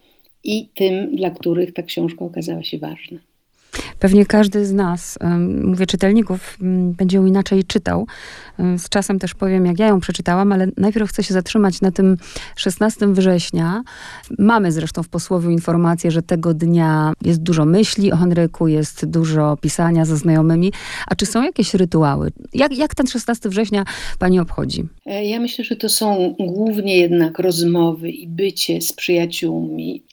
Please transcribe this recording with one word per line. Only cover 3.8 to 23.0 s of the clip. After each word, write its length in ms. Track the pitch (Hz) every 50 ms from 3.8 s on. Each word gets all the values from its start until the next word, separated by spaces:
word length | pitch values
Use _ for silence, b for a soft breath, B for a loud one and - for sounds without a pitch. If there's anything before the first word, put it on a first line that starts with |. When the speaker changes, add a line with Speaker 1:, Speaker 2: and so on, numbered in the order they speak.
| B B B B
Speaker 2:
Pewnie 260 | - 190 190 208 202
każdy 400 | 196 - 208 214 202 196 208 208
z 80 | 196 196
nas, 440 | 202 196 175 175 175 - - - -
em, 480 | - 170 175 175 175 185 - 69 - 190
mówię 160 | 185 180 190
czytelników, 720 | 170 - 175 196 190 208 233 214 196 185 185 - - - -
m, 320 | 185 185 185 185 180 180 175
będzie 240 | 170 190 180 185 196
ją 80 | 190
inaczej 380 | 190 190 196 190 - 196 196 185
czytał. 440 | - - 214 - 180 175 175 214 - B B B B B B B B B B
Em, 200 | 175 180 180 175
z 100 | - -
czasem 300 | - 202 196 - 196 190
też 140 | 190 175 -
powiem, 320 | - 196 190 190 190 180
jak 140 | 175 175 170
ja 80 | 214 214
ją 120 | 202 185
przeczytałam, 520 | 170 - 175 - 175 185 175 185 202 202
ale 160 | 202 185 185 190 - -
najpierw 320 | 190 214 208 220 214 196
chcę 140 | - - 196
się 100 | - 190
zatrzymać 480 | 185 175 - - 220 202 190 170 -
na 100 | 190 185
tym 260 | 175 - 190 190 185 170 B B B B B B B
szesnastym 580 | B - 196 175 - 208 220 214 - 214 202 190
września. 720 | 190 190 185 180 175 170 - - 170 165 165 185 226 254 B B B B B B B B B - -
Mamy 320 | 196 214 233 220 196 175
zresztą 320 | 156 160 156 160 - 180 165
w 60 | -
posłowiu 400 | - 170 - - 190 175 170 170
informację, 640 | 170 165 165 - 175 170 175 170 170 165 - 170
że 100 | 160 165
tego 320 | 165 - 185 165 160 170 165
dnia 600 | 156 170 165 170 170 160 160 156 156 151 156 156 - -
jest 180 | 165 170 160 160
dużo 220 | 175 170 160 151
myśli 460 | 156 165 208 220 - - - 196 196
o 40 | -
Henryku, 520 | 160 180 180 170 170 170 165 - - 165 160
jest 380 | 151 151 151 - - - -
dużo 520 | 156 160 165 165 160 156 156 151 151 147 -
pisania 440 | - 151 - - 170 170 170 160 160
ze 120 | 156 160 147
znajomymi. 540 | 160 165 156 160 156 160 165 165 175 196 - B B B B B B B
A 80 | 185
czy 100 | - 208
są 180 | 196 - 226 262
jakieś 300 | 349 - - 196 - -
rytuały? 580 | 185 185 170 - 160 156 143 139 143 147 - - - - - -
Jak, 240 | 247 277 294 277 247
jak 180 | 302 294 -
ten 120 | -